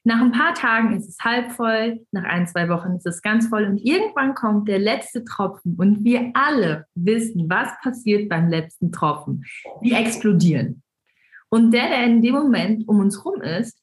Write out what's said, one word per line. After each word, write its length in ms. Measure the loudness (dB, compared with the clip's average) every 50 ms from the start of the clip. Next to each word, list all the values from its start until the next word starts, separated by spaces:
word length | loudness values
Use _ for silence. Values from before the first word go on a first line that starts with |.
Nach 180 | 0 0 2 2
ein 120 | 2 2
paar 200 | 2 2 0 0 0
Tagen 420 | -2 0 0 2 2 2 0 0
ist 120 | -2 -6 -10
es 100 | -10 -6
halb 320 | -4 -2 -2 -2 -4 -4
voll, 520 | -6 -4 -2 0 0 0 -2 -2 -4 -8 -10 _
nach 140 | -8 -6 -4
ein, 240 | -2 -2 -2 -2 -2
zwei 200 | -2 -2 -2 0
Wochen 280 | -2 -2 -2 -4 -6
ist 100 | -4 -4
es 160 | -6 -6 -4
ganz 240 | -2 0 2 2 2
voll 180 | 2 0 0 0
und 120 | 0 0 0
irgendwann 560 | 0 2 2 2 0 -2 -2 -2 -2 -2 -2
kommt 320 | -2 0 0 0 0 0
der 140 | 0 0 0
letzte 420 | 0 0 -2 -4 -6 -8 -10 -10
Tropfen 540 | -10 -8 -6 -4 -4 -4 -4 -6 -6 -6 -2
und 260 | 2 2 2 4 4
wir 300 | 2 2 2 2 0 -2 0
alle 520 | 0 0 2 2 2 0 0 -2 -4 -8 _ -8
wissen, 520 | -2 0 0 0 0 -2 -4 -4 -4 -2 0
was 200 | 0 0 0 -4 -6 -8 -6
passiert 440 | -6 -6 -4 -2 0 0 0 0 -2
beim 200 | -2 0 0 0
letzten 420 | 0 -2 -4 -6 -8 -6 -6 -4
Tropfen. 540 | -4 -2 -2 -2 -2 -4 -6 -8 -8 -8 -8 -14 -18 -20 -18 -18 -8 -4
Wir 160 | 0 0 2
explodieren. 880 | 2 0 -2 -2 -2 2 2 4 4 4 4 2 2 -2 -4 -6 -10 _ _ _ _ _ _ _ _ _ _ -20 -16 _ 0
Und 220 | 4 4 6 6
der, 180 | 4 4 2 0
der 160 | 0 0 2
in 180 | 4 4 4
dem 120 | 4 4 2
Moment 540 | 2 2 2 2 2 2 0 0 -2 0 2
um 100 | 2 4
uns 260 | 4 2 0 -2 -6
rum 160 | -8 -6 -6
ist, 380 | -6 -4 -4 -4 -4 -6 -8 _